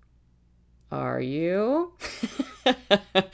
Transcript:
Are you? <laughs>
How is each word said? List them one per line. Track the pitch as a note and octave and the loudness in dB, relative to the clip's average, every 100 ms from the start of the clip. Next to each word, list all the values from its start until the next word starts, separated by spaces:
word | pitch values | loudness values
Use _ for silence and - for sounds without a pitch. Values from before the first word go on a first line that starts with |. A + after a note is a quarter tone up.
| _ _ _ _ _ _ _ _ - | _ _ _ _ _ _ _ _ -10
Are | C#3 B2+ B2+ | -6 -4 -4
you? | C3 D3 E3 F#3+ A3+ D4+ F4 - | -2 -2 0 0 2 0 -2 -8
<laughs> | - - A#3 - - - C4 B3+ - G3 - F#3+ F#3+ | -12 -8 -8 -6 -8 0 0 0 4 2 4 0 0